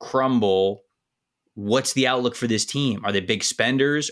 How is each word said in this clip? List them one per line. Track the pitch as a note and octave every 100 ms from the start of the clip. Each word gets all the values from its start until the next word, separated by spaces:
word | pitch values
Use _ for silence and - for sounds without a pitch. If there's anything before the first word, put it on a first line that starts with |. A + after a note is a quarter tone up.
crumble, | - C3 C3 B2 G#2 F#2+ G2 G2+ _ _ _ _ _ _ _
what's | G#2+ G2+ B2+ B2+
the | C#3 B2+
outlook | B2+ B2
for | - A#2+
this | A2
team? | - C3+ C3+ G2+
Are | G2+
they | G2
big | F#2 G#2+
spenders? | - - A2+ C3+ C#3 D3 C#3+